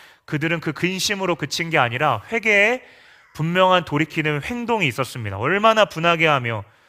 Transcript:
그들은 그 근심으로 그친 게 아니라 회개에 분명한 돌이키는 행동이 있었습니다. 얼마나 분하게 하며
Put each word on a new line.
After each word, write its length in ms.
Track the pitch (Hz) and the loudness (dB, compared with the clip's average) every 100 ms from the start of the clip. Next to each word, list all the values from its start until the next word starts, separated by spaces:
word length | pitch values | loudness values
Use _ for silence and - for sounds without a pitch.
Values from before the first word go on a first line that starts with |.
| - _ - | -20 _ -8
그들은 340 | 151 160 170 | -4 -2 -2
그 120 | 160 | -4
근심으로 640 | 143 180 185 - 202 185 170 | -4 -4 -2 -4 -2 -2 -4
그친 340 | - - 165 | -4 -6 0
게 80 | 160 | 2
아니라 440 | 120 123 151 117 - | 2 2 0 0 -4
회개에 520 | 233 214 202 208 247 - - - - _ | -4 2 4 4 0 -6 -20 -20 -20 _
분명한 520 | - 160 180 185 185 165 | -6 -2 2 4 4 2
돌이키는 560 | 147 156 - 151 147 | -2 -2 -2 -2 -4
행동이 440 | - 240 233 226 156 | -6 -6 -2 0 0
있었습니다. 500 | 117 127 127 107 98 | -2 -6 -6 -8 -4
얼마나 480 | 127 196 220 220 202 | -2 2 2 4 2
분하게 400 | 160 170 170 160 | 2 0 2 2
하며 380 | 143 120 113 98 _ | 2 0 -6 -8 _